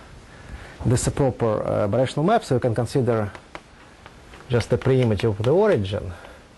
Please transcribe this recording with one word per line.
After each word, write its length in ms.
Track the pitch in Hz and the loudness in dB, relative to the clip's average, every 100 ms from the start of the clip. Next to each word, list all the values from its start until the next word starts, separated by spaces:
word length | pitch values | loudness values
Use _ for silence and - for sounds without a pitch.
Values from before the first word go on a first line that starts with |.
| - - - - - - - - | -20 -20 -20 -20 -16 -16 -16 -6
This 180 | 113 123 | 0 0
is 40 | - | 0
a 40 | |
proper, 500 | - 135 - 113 107 | 2 0 2 0 0
uh, 260 | - 107 104 | 0 0 2
birational 380 | 120 127 - 165 | 2 0 0 2
map, 180 | 233 | 2
so 120 | - 123 | 2 0
we 40 | |
can 140 | 123 | 0
consider 560 | 110 117 143 117 113 104 - - - - - - - - - - - - | 0 0 0 2 2 -2 -6 -16 -20 -20 -20 -20 -20 -20 -20 -20 -20 -4
just 180 | 123 - | -2 0
the 80 | 120 | 0
preimage 480 | 131 131 123 101 | 2 4 4 2
of 180 | 117 101 | 0 0
the 80 | 110 | 2
origin. 600 | 170 214 147 95 101 87 87 - - - | 4 4 2 0 -4 -6 -12 -16 -20 -20